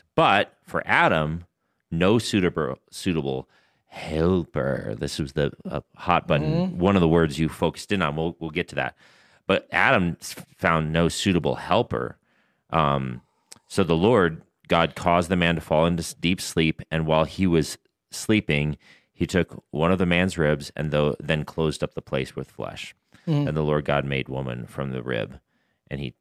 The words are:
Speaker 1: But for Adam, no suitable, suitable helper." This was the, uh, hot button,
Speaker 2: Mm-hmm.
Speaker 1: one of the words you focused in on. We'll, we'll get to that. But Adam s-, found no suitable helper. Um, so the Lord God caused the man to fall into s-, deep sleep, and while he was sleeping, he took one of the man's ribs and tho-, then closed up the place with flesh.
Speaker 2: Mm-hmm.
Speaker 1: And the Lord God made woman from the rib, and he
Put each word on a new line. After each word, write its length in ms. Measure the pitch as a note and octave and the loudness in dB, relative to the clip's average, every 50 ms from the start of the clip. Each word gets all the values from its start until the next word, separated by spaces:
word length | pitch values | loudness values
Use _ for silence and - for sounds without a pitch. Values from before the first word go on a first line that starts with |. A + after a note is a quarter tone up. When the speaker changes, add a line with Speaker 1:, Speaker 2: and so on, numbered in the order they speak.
| - _ - | -14 _ 0
Speaker 1:
But 360 | - E3 C3 G2 G#2 - - _ _ _ | 2 2 4 4 2 2 -2 _ _ _
for 180 | - - - - | -8 -8 -6 -2
Adam, 600 | F2+ A2 D3 E3+ D3+ F#2 D#2+ D#2 D2+ D#2+ F2 F2 _ _ _ _ _ _ _ _ - | 0 2 2 4 4 2 2 0 0 -2 -6 -10 _ _ _ _ _ _ _ _ -4
no 260 | E2+ E2 F2+ G2 A2+ A#2 | 0 2 4 4 4 2
suitable, 600 | - - - G2+ F2+ E2+ C#2+ E2 D2+ C2 C2 - _ _ | 2 0 0 2 2 2 0 0 -4 -4 -6 -10 _ _
suitable 580 | - - - G2 E2+ D#2+ C#2 C2+ C2 C2 B1+ _ _ _ _ _ _ _ _ | -14 -6 -4 -2 -2 -2 -2 -2 -4 -6 -8 _ _ _ _ _ _ _ _
helper." 1080 | _ - - - - D#2 D#2 E2 F2+ F#2+ F2+ E2 - - D2 B1+ C2+ B1+ B1 - G#1+ G#1+ A#1+ | _ -16 -14 -10 -4 -2 0 2 2 2 2 0 -2 -4 -4 -2 -2 -2 -4 -6 -8 -6 -6
This 200 | D2 C#2+ - - | -6 -6 -4 -6
was 120 | D2+ C2 | -6 -4
the, 200 | - D2+ C#2+ C#2 - - - - | -2 -2 -2 -2 -2 -8 -12 -10
uh, 120 | - C#2+ - _ _ | -10 -10 -10 _ _
hot 300 | - - F2+ E2+ D#2 - F2 | -8 -2 0 0 2 2 2
button, 240 | D#2 D2 D2+ D2+ D#2 E2+ - - | 2 2 2 0 0 0 -2 -2
Speaker 2:
Mm-hmm. 80 | - F2 | -2 0
Speaker 1:
one 180 | F2 G2 G2 | 2 4 4
of 40 | F#2 | 4
the 80 | E2+ D#2+ | 4 6
words 300 | E2 E2+ D#2+ D2+ C2+ D#2 | 4 4 4 2 0 -2
you 80 | D#2+ D2+ | -2 -2
focused 420 | - - F2+ E2 - - - - | -2 -2 -2 -2 -2 -4 -8 -4
in 100 | G#2 F#2+ | -2 -2
on. 120 | E2+ D2+ D2 | -2 -2 -2
We'll, 200 | D#2+ E2 E2+ D#2+ - | -2 -4 -4 -6 -8
we'll 100 | D#2+ D#2+ | -10 -8
get 160 | D2+ F2 E2+ - | -6 -6 -6 -6
to 60 | C#2+ | -4
that. 200 | C#2 B1+ B1 - _ _ _ _ _ _ _ _ _ _ - | -6 -6 -6 -6 _ _ _ _ _ _ _ _ _ _ 0
But 200 | F#2+ - - - | 0 0 0 0
Adam 440 | - E2+ G2 B2 C3+ G#2+ F2 E2+ D#2 - | 0 2 4 4 4 4 2 0 -2 -4
s-, 140 | - - - - - _ _ | -10 -14 -14 -14 -18 _ _
found 360 | - - F2 E2 D#2+ D#2 D#2 | 0 2 2 2 2 2 0
no 160 | D#2+ E2 E2+ D#2+ | 2 2 2 2
suitable 480 | - - - G2+ F2+ E2+ C#2+ C#2 A#1+ | 0 0 0 2 2 2 0 0 -4
helper. 640 | - - - F2 A2+ B2 - - A1+ B1 - - _ _ _ _ _ _ _ _ _ _ - | -4 -2 0 0 0 0 0 -4 -6 -6 -6 -10 _ _ _ _ _ _ _ _ _ _ -2
Um, 500 | - D#2+ D2+ C#2+ C#2 C#2 C2 B1+ B1 B1 - _ _ _ _ - - _ _ - | 0 2 2 2 2 0 -2 -6 -8 -10 -14 _ _ _ _ -20 -20 _ _ -6
so 140 | - - F#2+ | 0 0 2
the 100 | D#2 E2 | 2 4
Lord 460 | E2 F2+ A2+ B2+ G#2 F2+ E2 D#2+ D#2+ - _ _ _ _ | 4 4 4 6 6 4 2 0 -4 -14 _ _ _ _
God 300 | - F2+ E2+ E2 D#2+ - | 2 2 4 2 2 0
caused 320 | - - F2+ E2+ F2+ F2 E2 | -2 0 2 2 2 2 2
the 80 | F#2+ | 0
man 180 | F2+ E2+ E2+ E2+ | 2 2 2 0
to 40 | D#2+ | 0
fall 260 | - - D#2+ D2+ E2 | -2 0 2 4 4
into 140 | E2+ F2 E2 | 2 2 -2
s-, 140 | D#2+ - - | -4 -8 -8
deep 260 | - - E2 F#2 - | -4 -2 -2 -2 -2
sleep, 420 | - - - F2 D#2+ D#2+ - - - - | -4 -4 0 0 2 2 0 -2 -6 -4
and 160 | D#2+ D#2+ D#2+ | -4 -2 0
while 180 | D#2 D#2 D#2+ D#2+ | 2 2 2 2
he 220 | D#2+ - - F#2+ | 0 0 0 2
was 320 | F2+ E2 D#2+ D2+ - - - _ _ _ _ _ _ | 4 4 2 2 0 -4 -14 _ _ _ _ _ _
sleeping, 680 | - - - - A2 G#2+ - - D2+ C#2+ D2 D2+ D2+ - _ - - _ _ _ | -14 -8 -2 0 0 0 2 0 0 0 0 -2 -4 -6 _ -20 -20 _ _ _
he 140 | _ - F2+ - | _ -6 -4 0
took 340 | - F2 E2 - - - - _ | 0 0 0 0 -4 -20 -16 _
one 220 | - D2 D#2+ E2+ | -4 0 0 2
of 60 | F#2+ F2+ | 2 2
the 80 | F#2 | 2
man's 300 | F2 F2 F2 F#2 F#2+ E2+ | 2 2 2 2 0 0
ribs 360 | E2+ D#2 D2+ D2+ D2 C#2 - - | 0 0 2 0 0 -4 -10 -8
and 160 | - D2+ D2+ | -6 -4 -2
tho-, 240 | C#2+ D2 D2 D2 - - | 0 0 0 0 -2 -4
then 240 | D2+ C#2+ D#2+ D2+ D2+ | -4 -2 -2 -2 -4
closed 400 | - - E2 D#2+ D#2 D2 - - | -6 -4 -2 -2 -2 -2 -4 -6
up 100 | - - | -8 -8
the 80 | - | -10
place 320 | - - C#2+ C2+ C2+ - - | -10 -6 -6 -6 -6 -6 -8
with 160 | C#2 C2+ - | -12 -12 -12
flesh. 460 | _ - G#1 G1+ - - - - - _ _ _ _ - - E3+ | _ -12 -12 -12 -10 -12 -16 -16 -18 _ _ _ _ -12 -6 -2
Speaker 2:
Mm-hmm. 180 | D3+ C#3+ D3 | -2 -2 0
Speaker 1:
And 100 | D2+ D2+ | -2 -2
the 60 | D#2 | -2
Lord 220 | D2+ D2 D2+ D2+ C#2+ | 0 0 0 0 0
God 200 | - D2 C#2+ C#2 | 0 0 0 0
made 240 | C#2 C#2 C2+ C2 - | -2 -2 -4 -4 -4
woman 380 | C2 C2+ C2+ B1 A#1+ B1 A1+ | -6 -6 -6 -6 -8 -8 -10
from 240 | - - - C#2 C2+ | -12 -8 -8 -6 -6
the 120 | B1+ B1+ A#1 | -6 -8 -6
rib, 340 | B1+ B1 A1+ G1+ G1+ - - _ _ _ _ _ _ _ _ _ - | -4 -4 -4 -4 -6 -10 -16 _ _ _ _ _ _ _ _ _ -12
and 120 | C#2+ C#2 | -10 -8
he 140 | C#2+ B1 - _ | -8 -10 -12 _